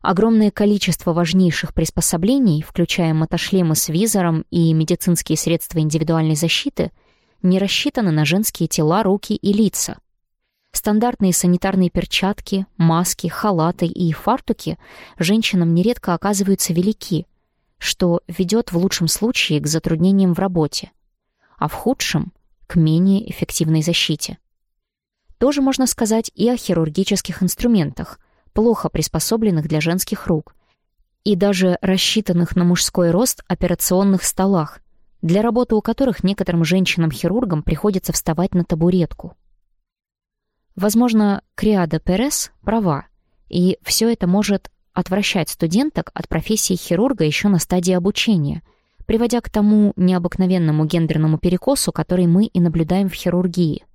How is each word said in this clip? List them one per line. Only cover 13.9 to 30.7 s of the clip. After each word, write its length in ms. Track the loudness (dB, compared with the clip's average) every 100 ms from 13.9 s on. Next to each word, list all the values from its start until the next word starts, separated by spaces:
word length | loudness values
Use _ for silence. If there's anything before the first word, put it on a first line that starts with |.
| -2 -2
фартуки 640 | -2 -2 -2 -2 -6 -4 -10 -14 -20 -20 -6
женщинам 560 | 0 0 2 0 2
нередко 400 | 2 2 0 -2
оказываются 580 | -2 -2 0 0 0 0
велики, 540 | 0 0 -2 -4 -6 -6 _ _ _ _ _
что 440 | -8 -2 0 0 -4
ведёт 460 | -4 0 0 0
в 60 | -2
лучшем 280 | -2 0 -2
случае 540 | 0 -2 -2 -2 -2
к 80 | 0
затруднениям 680 | -2 -2 0 2 4 2
в 40 | 2
работе, 500 | -2 0 -2 -4 -12 _ _ _ _ _ _ _
а 100 | -6
в 60 |
худшем — 580 | -2 -2 -2 -2 -4 -4 _ _ _ _
к 80 |
менее 560 | 0 2 4 4 2 -2
эффективной 520 | -8 -6 -4 0 0
защите. 560 | 0 -2 -2 -4 -6 -12 _ _ _ _ _ _ _ _ _ 0
То 140 | 0
же 80 | 2
можно 260 | 0 0 -2
сказать 440 | 0 0 0 -2
и 140 | -2 0
о 80 | 0
хирургических 840 | -2 0 0 -2 -2 -2 -4 -4
инструментах, 760 | -4 0 2 2 0 -6 -12 -14 _ _ _
плохо 340 | 0 2 2 -2
приспособленных 800 | -4 -4 -4 -2 0 2 0 0
для 140 | -2
женских 460 | 0 -2 -4 -8 -2
рук, 280 | -2 -2 _ _